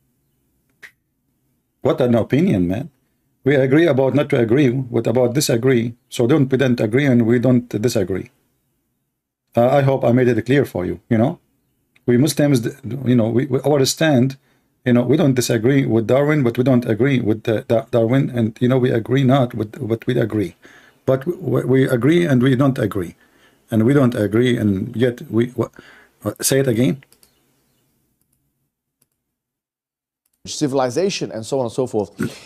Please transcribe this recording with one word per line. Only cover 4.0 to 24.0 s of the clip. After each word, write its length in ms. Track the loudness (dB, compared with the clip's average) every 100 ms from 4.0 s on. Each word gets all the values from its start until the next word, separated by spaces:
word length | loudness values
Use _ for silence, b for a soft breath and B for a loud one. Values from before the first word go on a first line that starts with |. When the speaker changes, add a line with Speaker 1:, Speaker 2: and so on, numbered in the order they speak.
| 2
Speaker 1:
not 160 | 0 0
to 100 | 0
agree, 300 | 2 2 2
what 380 | 0 -4 -2 0
about 260 | 2 0
disagree? 640 | 0 -2 0 2 0 -2 -8 _
So 180 | -2 2
don't, 240 | 2 2
we 60 | 2
don't 220 | 0 0
agree 260 | 0 0 2
and 200 | 2 2
we 140 | 2
don't 280 | 2 2 0 -4
disagree. 500 | -2 -2 -4 -6 -10 _ _ _ _ _ _ _ _ _ _ _ _ 0
Uh, 140 | 2
I 120 | 2
hope 220 | 0 0
I 80 | 2
made 160 | 2 2
it 180 | 0 0
clear 200 | 0 0
for 200 | -4 -6
you, 140 | -8 -2
you 80 | 0
know? 220 | 0 -2 _ _ _ _ _ _ 0
We 120 | 2
Muslims, 500 | 2 2 2 2 -2 -10 -12 -8 0
you 100 | 2
know, 140 | 2
we, 160 | 0 -2
we, 140 | -2
our 220 | 0 0 0
stand, 520 | 0 0 2 0 -4 _ _ _ _ 0
you 80 |
know, 100 | 0
we 140 | 2 2
don't 160 | 2
disagree 520 | 0 -2 0 2 0 2
with 220 | 0 2
Darwin, 360 | 0 2 0
but 140 | 0 0
we 60 |
don't 220 | 2 2 0
agree 360 | 0 0 0
with 220 | 0 -2
the, 220 | -2 -4 0
the 200 | -2 0
Darwin, 380 | 0 2 0 0
and, 280 | -2 -4 -2
you 80 | 0
know, 100 | 2
we 140 | 0
agree 320 | -2 -2 0
not 300 | 4 2 2
with 240 | -2 -8 -6
what 280 | -6 -6 -2
we 120 | -2
agree. 380 | -2 -2 -4 -8 b b b b -2
But 200 | -2 -2
we, 380 | -6 -4 -4
we 240 | 0 2 2
agree 380 | 0 2 2 2
and 180 | 2
we 120 | 2 2
don't 220 | 0 0
agree. 380 | -4 -4 -8 -12 b b b b -4
And 140 | 0 2
we 80 |
don't 220 | 4